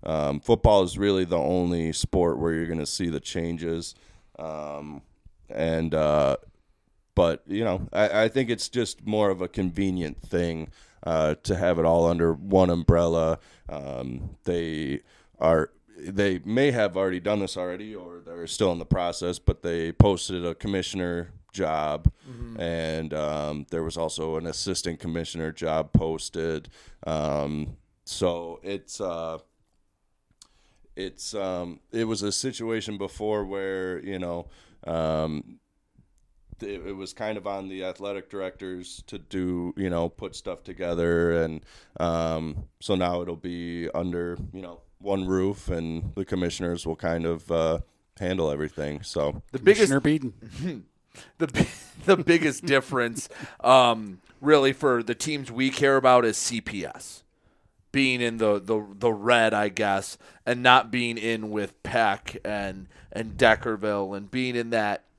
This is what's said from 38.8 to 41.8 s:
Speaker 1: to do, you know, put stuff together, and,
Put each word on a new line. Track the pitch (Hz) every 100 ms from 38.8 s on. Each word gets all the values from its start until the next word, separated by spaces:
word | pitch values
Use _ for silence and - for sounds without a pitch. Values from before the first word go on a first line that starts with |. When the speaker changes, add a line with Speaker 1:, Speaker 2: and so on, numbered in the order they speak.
| 87 - -
Speaker 1:
to | 104
do, | - 95 92 87 87 -
you | 95
know, | 85 85
put | - 98
stuff | - - 87
together, | - 87 90 85 85 85 85 82
and, | 82 80 - -